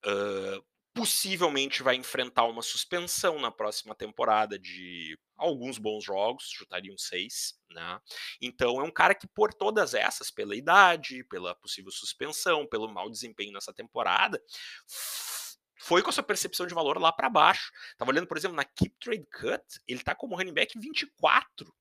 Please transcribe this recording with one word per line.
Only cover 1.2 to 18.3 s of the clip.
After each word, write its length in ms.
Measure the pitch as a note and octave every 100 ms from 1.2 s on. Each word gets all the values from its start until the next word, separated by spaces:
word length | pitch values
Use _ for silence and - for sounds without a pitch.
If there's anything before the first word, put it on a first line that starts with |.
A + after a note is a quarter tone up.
| G3 F#3+ F3 C#3 C3+ -
vai 120 | C3 B2+
enfrentar 500 | B2+ C3 B2 B2 A#2
uma 180 | A2+
suspensão 760 | A#2 - - F3 F3 - F#3+ D#3
na 120 | B2
próxima 420 | - G#2+ - G#2+
temporada 640 | G#2+ G#2+ - A#2+ G#2+ G#2+ G2+
de 580 | F#2 F2+ F2+ F2 D#2+ D#2 _ _
alguns 400 | D#3+ C#3 B2 A#2+
bons 260 | G#2+ G#2+
jogos, 460 | G2+ G2 G#2+ C3+ -
chutaria 420 | - G2 F2+ F#2+
um 60 | G2
seis, 560 | - F2+ G#2+ - - - _
né? 320 | E2 E2+ F#2 _ - - -
Então 400 | B2 - B2+ B2+
é 20 |
um 60 | D3+
cara 240 | - E3+
que 140 | G3 -
por 260 | - G#3
todas 400 | - G3+ G#3+ D#3
essas, 380 | A#2 A2 - -
pela 240 | - G#2 G#2
idade, 680 | C#3+ F#3 F#3+ E3+ C#3+ C3 B2+
pela 280 | F#2+ F2+
possível 380 | F2+ - - F#2+
suspensão, 760 | - - - C#3+ D3+ - D#3+ C#3+
pelo 260 | A2+ A2
mau 200 | G2+ G2
desempenho 420 | A2+ A#2+ G#2+ G#2
nessa 180 | G2 -
temporada, 680 | - A2+ - G#2 F#2 G#3+ F3 _ - - - _
f-, 680 | - - - - - - - _ _
foi 220 | - F3
com 80 | C4
a 20 |
sua 120 | -
percepção 420 | - F#3+ F3 - F3+
de 80 |
valor 260 | E3+ D3+ D#3
lá 120 | D#3+
pra 180 | - C3+
baixo. 420 | D3+ D3+ F#3+ - - - -
Tava 140 | A#2+
olhando, 160 | C#3
por 100 | F3+